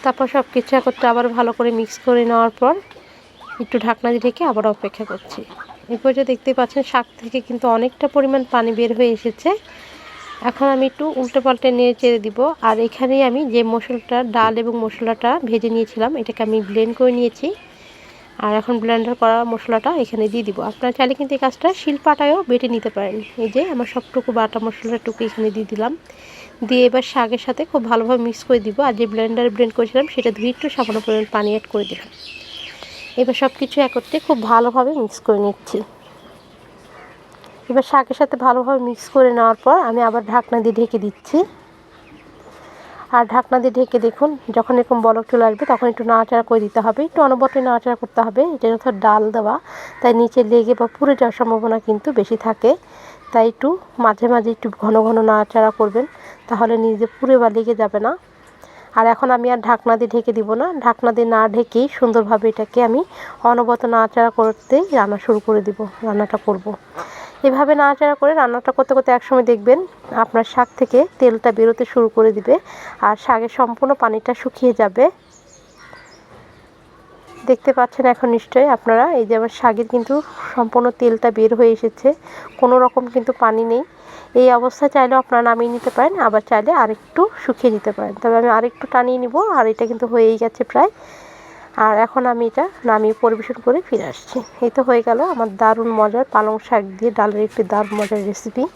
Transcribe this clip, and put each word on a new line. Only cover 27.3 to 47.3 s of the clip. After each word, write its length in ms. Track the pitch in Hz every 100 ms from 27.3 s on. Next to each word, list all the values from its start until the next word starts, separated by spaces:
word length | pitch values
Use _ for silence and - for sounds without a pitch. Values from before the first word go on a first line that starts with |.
| 233 -
সাথে 160 | 254 320
খুব 120 | 294 226
ভালোভাবে 300 | 233 226 254 233
মিক্স 160 | 226 -
করে 120 | 247 214
দিব। 100 | 202 277
আর 60 | 214
যে 60 | 233
ব্লেন্ডারে 380 | 220 226 226 240 202
ব্লেন্ড 160 | 233 -
করেছিলাম, 300 | 226 254 302
সেটা 160 | - 226 208
ধুয়ে 140 | 233
একটু 120 | 247 302 -
সামান্য 220 | 220 214 214
পরিমাণ 200 | 220 214
পানি 160 | 220 208
অ্যাড 120 | 214 -
করে 120 | 214 208
দিলাম। 180 | - - - - - - - - - - - - -
এবার 140 | 254 262
সব 100 | 269 -
কিছু 160 | 262 - 269
একত্রে 300 | 254 - 311 -
খুব 120 | 277 214
ভালোভাবে 400 | 233 240 247 254 302
মিক্স 160 | 220 - -
করে 140 | 208 202
নিচ্ছি। 320 | 196 - 208 214 - - - - - - - - - - - - - - - - - -
এবার 140 | 254 262
শাকের 260 | 277 262 262
সাথে 160 | 285 269 254
ভালোভাবে 340 | 247 247 269 247
মিক্স 180 | 233 -
করে 160 | 277 254 240
নেওয়ার 220 | 226 220
পর 120 | - 330 277
আমি 120 | 226 233
আবার 140 | 226 214
ঢাকনা 240 | 233 233 233
দিয়ে 120 | 226 214
ঢেকে 200 | 233 226
দিচ্ছি। 340 | 202 - - 302 403 - - - - - - - - - - - - - - - - 240
আর 80 | 233
ঢাকনা 240 | 240 247 254
দিয়ে 120 | 247 247
ঢেকে 200 | 254 240 226
দেখুন, 240 | - 294 285 - 226
যখন 180 | 220 254
এরকম 180 | 240 240 226
বলক 180 | 220 220
চলে 140 | 240 226
আসবে, 160 | 214 -
তখন 140 | 247 247
একটু 100 | 220 226
নাড়াচাড়া 340 | 226 226 233 226
করে 120 | 226 208
দিতে 140 | 226 220
হবে। 140 | 214 320
একটু 120 | 349
অনবরত 280 | 285